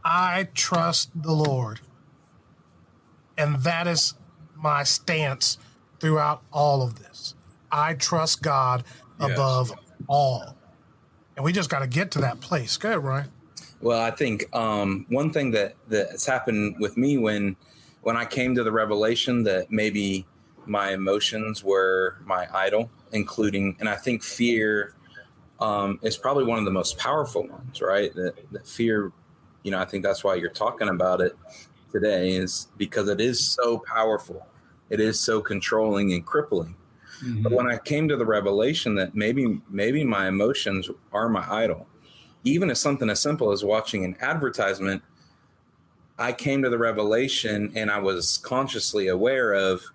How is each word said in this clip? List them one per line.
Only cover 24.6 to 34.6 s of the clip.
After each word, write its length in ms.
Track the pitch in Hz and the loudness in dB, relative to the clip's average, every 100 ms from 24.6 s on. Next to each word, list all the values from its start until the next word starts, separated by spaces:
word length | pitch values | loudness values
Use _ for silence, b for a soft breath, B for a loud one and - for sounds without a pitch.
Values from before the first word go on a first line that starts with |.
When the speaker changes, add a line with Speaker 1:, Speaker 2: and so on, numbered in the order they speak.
| 107 107 101 - B B B B - _ | 2 0 -2 -10 B B B B -20 _
Speaker 3:
um, 380 | 110 104 101 98 | -2 0 -2 -2
is 140 | 113 107 | -4 -2
probably 280 | 131 143 | 0 2
one 140 | 123 117 | 2 0
of 60 | |
the 60 | 104 | 0
most 260 | 95 - - | 0 -2 -2
powerful 480 | - 151 135 85 87 | -2 -2 -2 -4 -6
ones, 340 | - 123 - | -10 -16 -6
right? 320 | 90 98 101 | 0 0 0
That, 200 | 87 90 - - | -4 -6 -6 -14
that 140 | 101 - | -14 -8
fear, 460 | - 117 107 98 - _ - - _ | -2 0 0 -2 -8 _ -20 -20 _
you 60 | 101 | -6
know, 80 | 98 | -4
I 40 | |
think 180 | 92 101 | -4 -2
that's 220 | 98 98 | -2 0
why 100 | 101 92 | 0 0
you're 120 | 85 | -2
talking 380 | - 110 - 101 | -2 -4 -2 -2
about 320 | 90 92 92 | 0 2 2
it 160 | - - - B B - - | 0 -2 -20 B B -20 -6
today, 400 | 107 107 95 92 | -2 0 2 2
is 360 | 92 92 - - - | 0 -2 -4 -6 -8
because 300 | 98 - 101 | -6 -2 -2
it 120 | 101 | 0
is 220 | 117 120 | 0 0
so 340 | - - 120 117 - | 0 0 0 -2 -2
powerful. 600 | 113 110 107 - - - - | 6 8 8 2 -14 -16 -20